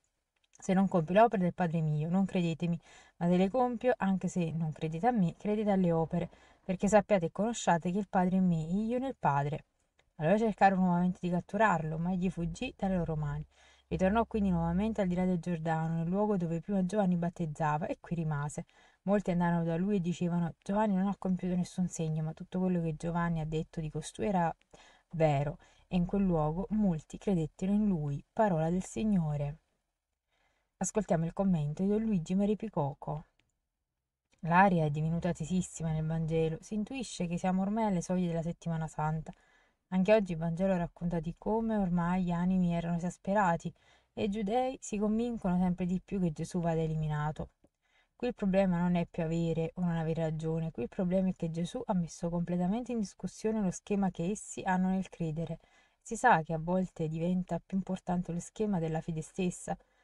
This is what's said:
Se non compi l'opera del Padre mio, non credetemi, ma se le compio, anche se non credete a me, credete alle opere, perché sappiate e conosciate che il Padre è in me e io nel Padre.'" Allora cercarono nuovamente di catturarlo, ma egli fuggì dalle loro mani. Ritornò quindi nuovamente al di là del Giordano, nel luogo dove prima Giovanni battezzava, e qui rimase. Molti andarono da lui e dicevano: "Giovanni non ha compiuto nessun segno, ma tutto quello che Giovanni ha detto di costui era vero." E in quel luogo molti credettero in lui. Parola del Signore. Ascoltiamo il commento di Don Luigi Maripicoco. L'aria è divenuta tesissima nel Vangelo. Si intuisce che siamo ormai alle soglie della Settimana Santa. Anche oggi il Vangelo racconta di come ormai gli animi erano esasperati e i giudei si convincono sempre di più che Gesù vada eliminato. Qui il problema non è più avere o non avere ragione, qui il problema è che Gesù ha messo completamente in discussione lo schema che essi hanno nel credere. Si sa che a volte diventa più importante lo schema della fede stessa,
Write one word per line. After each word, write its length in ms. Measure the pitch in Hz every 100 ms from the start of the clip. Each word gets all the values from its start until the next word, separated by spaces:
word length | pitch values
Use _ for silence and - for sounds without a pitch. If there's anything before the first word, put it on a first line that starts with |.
| _ _ _ _ _ _
Se 160 | -
non 160 | 190 196
compi 240 | 185 156
l'opera 300 | 185 233 202
del 100 | 175
Padre 300 | - 175 165
mio, 260 | 156 151 160
non 160 | 185
credetemi, 560 | 190 190 170 165 175 170 - - - _
ma 120 | 175
se 80 | 180
le 140 | 190
compio, 420 | 254 247 240 254
anche 340 | 240 190 185 180
se 240 | 185 160
non 200 | 165 160
credete 340 | 147 160 160 226
a 40 |
me, 240 | 240 170 -
credete 340 | 202 214 208
alle 220 | 190 175
opere, 380 | 165 160 175 170 - - _
perché 240 | - 185 202
sappiate 380 | 208 196 202 165
e 60 |
conosciate 600 | - 214 226 - 170 180
che 60 | 185
il 100 | 202
Padre 280 | 190 180 190
è 20 |
in 80 | 185
me 200 | 165 156
e 60 |
io 260 | 190 220 247
nel 180 | 269 233
Padre.'" 500 | 151 143 143 151 - _ _ _ _ -
Allora 200 | 156 214
cercarono 440 | 226 196 196 185
nuovamente 360 | 185 175 180 180
di 80 | 180
catturarlo, 680 | 175 - 202 220 165 156 160
ma 140 | 170
egli 180 | 185 185
fuggì 420 | 170 170 170 254 -
dalle 200 | 196 185
loro 200 | 165 156
mani. 280 | 147 147 151 _ - _ _
Ritornò 360 | 165 185 220 220
quindi 220 | 220 196
nuovamente 500 | 175 165 175 220 220
al 80 | 185
di 80 | 180
là 80 |
del 160 | 185 180
Giordano, 560 | 180 170 165 160 160 165
nel 100 | 165
luogo 300 | 190 208 196
dove 240 | 170 165
prima 260 | - 202 180
Giovanni 300 | 214 190 175
battezzava, 720 | 170 - 165 147 156 151 -
e 120 | 277
qui 160 | -
rimase. 500 | 170 156 143 147 - - _ _ _
Molti 300 | 185 208 196
andarono 320 | 175 175 170
da 120 | 165 165
lui 200 | 190 208
e 40 |
dicevano: 540 | 170 175 175 170 170 -
"Giovanni 320 | - 202 220
non 140 | 185 196
ha 80 | 190
compiuto 380 | 190 180 185 180
nessun 320 | 175 - 180
segno, 340 | - 160 156
ma 100 | 156
tutto 280 | - 185 180
quello 200 | 185 175
che 140 | 165
Giovanni 460 | 156 170 170 170 165
ha 40 |
detto 360 | 156 156 170 -
di 100 | 156
costui 360 | 175 - - 214
era 280 | 185 165 - _ - - _ _
vero." 440 | 160 156 139 147 - - _ _
E 80 | 185
in 100 | 175
quel 160 | 202
luogo 440 | 196 165 151 165 202
molti 480 | 214 202 160 - -
credettero 540 | - 180 156 - 190
in 160 | 208 214
lui. 360 | 175 147 143 -
Parola 380 | - 214 160 160
del 140 | 185
Signore. 760 | - - 220 196 156 147 143 156 _ _ _ _ _ _ _ _ _ _ _ _
Ascoltiamo 480 | 190 - 196 170
il 80 | 165
commento 500 | - 196 170 147 151
di 60 | 190
Don 140 | 208
Luigi 340 | 226 196 156 185
Maripicoco. 880 | 202 214 220 175 139 - - 151 - _ _ _ _ _ _ _ _ _ _ _
L'aria 420 | 160 175 196 175
è 60 | 156
divenuta 420 | 151 160 165 175
tesissima 580 | 165 151 185 180 - 165
nel 160 | 156 156
Vangelo. 520 | 165 160 165 160 160
Si 140 | -
intuisce 520 | 214 208 269 220 - 175
che 100 | 175
siamo 260 | 185 185
ormai 240 | 196 220 214
alle 140 | 180
soglie 280 | 170 180 175
della 140 | 165
Settimana 440 | 165 170 170 165 160
Santa. 480 | - 156 160 156 - _ _ _ _ _
Anche 240 | 185 185
oggi 200 | 220 190
il 60 | 160
Vangelo 380 | 165 165 190 185
racconta 440 | 170 - 175 170
di 160 | 160 -
come 380 | 202 220 226 214
ormai 480 | 185 175 170 185
gli 80 | 180
animi 420 | 170 180 185 175
erano 220 | 170 165 170
esasperati 760 | 175 - - 202 190 170 175 - _ _ _
e 120 | -
i 40 | 202
giudei 480 | 202 196 240 254 269
si 180 | - 208
convincono 580 | 208 220 240 233 190 180
sempre 300 | 180 180 180
di 140 | 185
più 140 | - 196
che 120 | 175
Gesù 260 | 156 160 185
vada 220 | 170 165
eliminato. 680 | 160 156 156 151 151 151 - _ _ _ _ _ _ _
Qui 100 | 247
il 80 |
problema 460 | - 196 190 190 170
non 160 | 175 175
è 100 | 170
più 160 | -
avere 480 | 160 165 165 165 160
o 80 | -
non 120 | 175
avere 280 | 165 160 165
ragione, 500 | 160 156 160 165 160
qui 120 | -
il 40 | 240
problema 400 | - 180 185 185
è 80 | 180
che 140 | 165
Gesù 300 | 165 170 -
ha 100 | -
messo 340 | 185 165 - 170
completamente 640 | 170 170 175 180 220 247
in 80 | 240
discussione 640 | 190 - 185 - 220 220
lo 100 | 185
schema 400 | - - 202 190
che 140 | - 170
essi 320 | 214 - -
hanno 260 | 190 185 185
nel 200 | 190 185
credere. 520 | - 165 156 165 165 _ _ _ _
Si 160 | - 226
sa 260 | 254 175
che 120 | 156
a 40 | 160
volte 480 | 165 185 185 - 156
diventa 540 | 160 170 185 180 -
più 120 | - 190
importante 560 | 185 185 - 175 180
lo 80 | 170
schema 400 | - - 214 185
della 200 | 160 160
fede 220 | 170 156
stessa, 540 | - - 180 - - 180 _ _